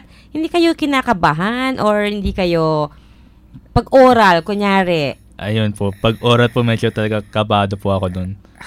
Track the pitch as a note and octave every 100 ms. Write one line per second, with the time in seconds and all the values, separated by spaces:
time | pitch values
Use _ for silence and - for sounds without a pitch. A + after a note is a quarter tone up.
0 | - - - D4+ D#4+ F4 E4 - D4+ C4+
1 | A#3+ F#3+ E3 D3+ G3+ B3 C4 C4 G#3 G#3
2 | G#3 G#3 G3 G3 F3+ E3 D#3+ D3+ D3 -
3 | - - - _ _ - - - - C4+
4 | B3+ A#3 G3 E3+ F#3 G3+ G3+ G3 F3+ E3
5 | C3+ - _ - G2+ A2 G#2+ G2+ G2+ G2
6 | A2+ G#2+ A#2+ A#2+ A#2+ B2 A#2+ A2 A2+ A2
7 | G#2+ G#2+ - G#2+ G#2+ G#2 G2+ G2+ G2+ F#2+
8 | F#2 F2+ F#2 G2 - -